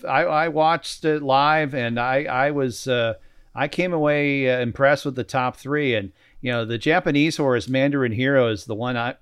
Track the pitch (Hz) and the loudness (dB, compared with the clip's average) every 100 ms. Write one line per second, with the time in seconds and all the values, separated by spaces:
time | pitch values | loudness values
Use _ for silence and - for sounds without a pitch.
0 | - - 170 151 165 151 160 165 - - | -2 0 2 2 0 2 2 2 -4 -4
1 | 160 151 139 131 147 156 147 135 120 117 | -2 0 2 4 4 2 0 -2 -2 -2
2 | 123 131 151 127 139 143 131 117 131 123 | 0 0 0 0 0 0 -2 -4 -2 0
3 | 117 110 - - - 120 147 - 180 165 | 0 -4 -12 -20 -14 -6 -4 -2 -2 0
4 | 147 147 143 139 131 127 120 123 139 143 | 2 2 0 0 0 0 -2 2 2 2
5 | 143 127 - 135 127 - 131 147 139 110 | -2 -6 -4 -2 -2 -6 -4 -2 0 -2
6 | 95 _ _ - 123 120 113 117 151 160 | -4 _ _ -10 -4 -4 -4 -2 0 2
7 | 175 143 156 156 139 120 123 131 143 143 | 2 2 2 0 0 0 0 0 0 0
8 | 123 107 135 135 117 104 - 107 123 123 | -2 0 2 4 2 0 -6 -6 -4 -4
9 | 120 - | -6 -8